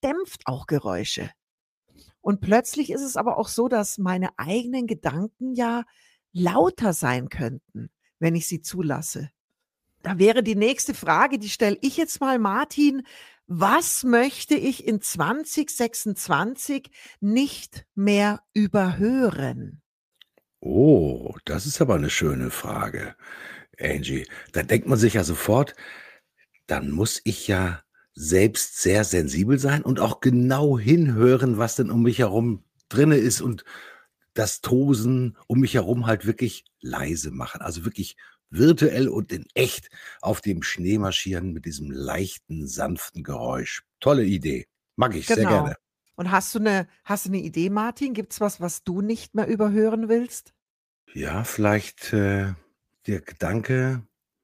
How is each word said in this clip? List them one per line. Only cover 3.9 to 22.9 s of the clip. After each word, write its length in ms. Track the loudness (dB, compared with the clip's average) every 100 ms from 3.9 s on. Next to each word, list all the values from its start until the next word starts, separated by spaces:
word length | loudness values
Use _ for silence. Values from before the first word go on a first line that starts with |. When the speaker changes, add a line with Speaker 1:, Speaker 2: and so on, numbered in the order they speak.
| -4
Speaker 1:
meine 320 | -2 -2 -4 -6
eigenen 480 | -4 -4 -2 -4 -4
Gedanken 680 | -4 -4 -4 -6 -8 -6
ja 320 | -2 -2 -4 -8 _ _ _ _
lauter 600 | -2 0 2 2 2 -2
sein 340 | 0 0 -2 -4
könnten, 600 | -6 -6 -8 -14 -16 -16 _ _ _
wenn 160 | 0
ich 140 | 0 -2
sie 140 | -6
zulasse. 680 | -8 -6 -4 -4 -6 -10 -12 -14 _ _ _ _ _ _
Da 160 | -6 4
wäre 240 | 4 6
die 140 | 2 2
nächste 380 | 2 2 -4
Frage, 440 | -4 0 4 4 0
die 120 | -6
stelle 280 | 0 0 2
ich 160 | -2 -2
jetzt 220 | -2 -2
mal, 180 | 0 0
Martin, 640 | 0 0 -2 2 2 2 -6 -18 -20 _ -8
was 580 | 0 2 2 2 -2
möchte 500 | 4 4 4 -2 0
ich 320 | 2 2 -2 -2
in 160 | -2
zwanzig 680 | -2 -2 -2 -2 -4 -4 -4
sechsundzwanzig 1200 | -2 -4 -4 -6 -6 0 0 0 -4 -6 -6 -8 -20 -20 -6
nicht 640 | 0 2 0 -4 -16 -18 -12
mehr 480 | -2 2 4 2 0 _
überhören? 1300 | -2 2 2 2 2 0 2 2 0 -6 -6 -10 -16 _ _ _ _ -20 _ _ _ 0
Speaker 2:
Oh, 720 | 6 8 8 6 -2 -8 -10
das 220 | -6 -6 -4
ist 160 | 0
aber 140 | 2 2
eine 120 | 0
schöne 420 | 0 0 0 -4
Frage, 640 | -6 -8 -6 -6